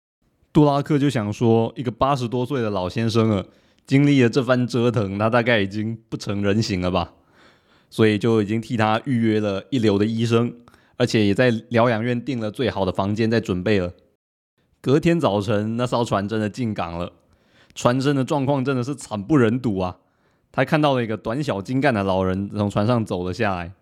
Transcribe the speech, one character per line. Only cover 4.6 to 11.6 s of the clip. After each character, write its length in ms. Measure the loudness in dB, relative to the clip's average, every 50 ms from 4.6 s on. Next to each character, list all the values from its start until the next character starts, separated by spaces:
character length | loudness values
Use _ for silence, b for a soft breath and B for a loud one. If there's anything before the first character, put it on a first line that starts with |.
| 0
折 240 | 0 0 0 0 0
腾， 280 | 0 0 -2 -2 -2 -2
他 100 | 0 0
大 140 | 2 0 2
概 180 | 2 2 0
已 80 | 0 -2
经 300 | -4 -6 -6 -6 -6 -8 -12 _
不 80 | -12
成 260 | -10 -8 -6 -6 -2 0
人 200 | 0 2 2 0
形 180 | 0 -2 -2
了 100 | -2 0
吧。 220 | 0 -2 -2 -4 -8 _ _ b b b b b b b b b b b b b
所 160 | b 2 2
以 100 | 4 4
就 240 | 2 2 2 2 2
已 60 | 2
经 140 | 0 -2 -4
替 160 | -4 -4 -4 -2
他 240 | 0 0 0 0 -2
预 120 | -2 0
约 240 | 0 2 2 2 2
了 260 | 0 -2 -2 -4 -4 -4
一 80 | -2 0
流 200 | 2 4 4 4
的 80 | 2
医 180 | 0 0 0 0
生， 320 | 2 2 2 2 0 -4 -10 -20 b b b b b b
而 80 | b -2
且 220 | 0 2 2 2
也 80 | 2 4
在 160 | 4 2 2 2 0